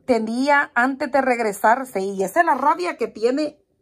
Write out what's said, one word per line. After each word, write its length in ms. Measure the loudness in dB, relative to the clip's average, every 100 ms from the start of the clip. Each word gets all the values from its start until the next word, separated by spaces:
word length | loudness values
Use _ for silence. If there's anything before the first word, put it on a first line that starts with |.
tenía 680 | -2 0 0 -2 2 2 2
antes 360 | 0 0 -2 -2
de 100 | 0
regresarse, 800 | 2 0 -2 0 2 2 -2 -6
y 220 | -4 -2
esa 180 | -2 2
es 60 | 2
la 80 |
rabia 420 | 2 2 0 -2 -4
que 120 | -6
tiene 500 | -2 -2 0 -4 -8 _ _